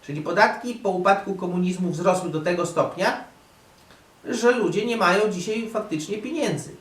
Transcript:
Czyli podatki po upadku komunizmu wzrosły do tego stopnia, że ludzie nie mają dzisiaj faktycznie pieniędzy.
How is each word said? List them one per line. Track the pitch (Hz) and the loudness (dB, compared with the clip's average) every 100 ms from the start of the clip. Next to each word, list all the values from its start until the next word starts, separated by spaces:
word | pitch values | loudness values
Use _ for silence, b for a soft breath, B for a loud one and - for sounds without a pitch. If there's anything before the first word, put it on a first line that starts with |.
Czyli | - 147 | -8 -8
podatki | 156 180 226 - 247 | -2 4 4 2 -8
po | 226 202 | -4 -2
upadku | 185 190 - - 180 | 2 4 4 2 -6
komunizmu | 180 180 180 180 180 | -4 0 0 0 -2
wzrosły | 151 185 180 175 | 2 2 2 0
do | 151 | -2
tego | 160 175 170 | -2 0 0
stopnia, | - - - 214 - - - - _ - - B B - _ - | 0 0 0 -2 -2 -10 -20 -20 _ -20 -20 B B -20 _ -6
że | 240 240 | 2 4
ludzie | 247 185 175 240 | 4 2 0 -2
nie | 226 | 2
mają | 180 190 214 | 4 4 2
dzisiaj | 180 214 220 226 | 0 -4 -4 -4
faktycznie | - - 156 160 214 | -6 -4 -6 -4 -6
pieniędzy. | 247 320 226 147 - - | -4 -2 0 -2 -6 -16